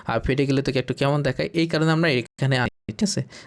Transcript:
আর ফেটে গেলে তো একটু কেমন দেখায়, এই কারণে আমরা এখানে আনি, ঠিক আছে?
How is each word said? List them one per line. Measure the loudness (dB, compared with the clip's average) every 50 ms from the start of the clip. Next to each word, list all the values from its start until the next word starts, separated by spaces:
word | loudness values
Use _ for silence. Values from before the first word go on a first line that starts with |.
| -6
আর | -4 -4 -2
ফেটে | 0 0 0 2 2
গেলে | 2 2 0 0
তো | 0 0
একটু | -2 -2 -2 -2
কেমন | 0 0 0 2 0 0
দেখায়, | -2 -2 -2 -4 -4 -2
এই | -2 -2
কারণে | 0 0 2 2 2 2
আমরা | 2 2 2
এখানে | 2 0 -2 -4 _ -2 0 0 2 2
আনি, | 0 -2 -4 _ _ -10 -6
ঠিক | -2 -2
আছে? | -2 0 -2 -6 -6 -10 -20 -18